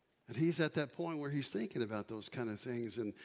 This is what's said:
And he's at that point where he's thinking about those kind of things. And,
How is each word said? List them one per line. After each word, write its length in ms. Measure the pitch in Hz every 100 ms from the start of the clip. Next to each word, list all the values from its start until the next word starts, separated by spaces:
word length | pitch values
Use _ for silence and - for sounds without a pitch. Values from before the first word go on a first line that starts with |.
| _ _ -
And 80 | 113
he's 240 | 165 170
at 140 | 151
that 200 | 160 143
point 240 | - 170 156
where 120 | 143
he's 180 | 143 135
thinking 340 | 202 214 -
about 260 | 110 107 98
those 200 | 110 98
kind 220 | 131 120
of 100 | 104
things. 380 | 127 120 113 107
And, 140 | 107 -